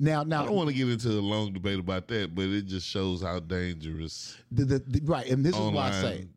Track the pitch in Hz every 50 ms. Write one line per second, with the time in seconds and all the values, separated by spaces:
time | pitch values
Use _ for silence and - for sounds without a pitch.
0 | 139 156 156 151 147 156 160 151 143 - 208 196 170 151 139 131 131 123 120 117
1 | 117 123 110 104 101 101 107 107 107 104 95 95 90 101 98 95 90 87 95 92
2 | 90 - 120 110 101 85 82 92 95 95 98 104 101 98 92 92 85 - - 101
3 | 95 95 92 87 92 90 85 90 82 80 92 92 90 90 87 80 76 80 80 78
4 | 80 80 - - - - - - - - - 120 131 131 139 135 135 135 123 151
5 | 151 143 165 143 120 127 131 131 135 156 180 214 - 107 104 - - - 98 95
6 | 95 - 98 92 92 87 -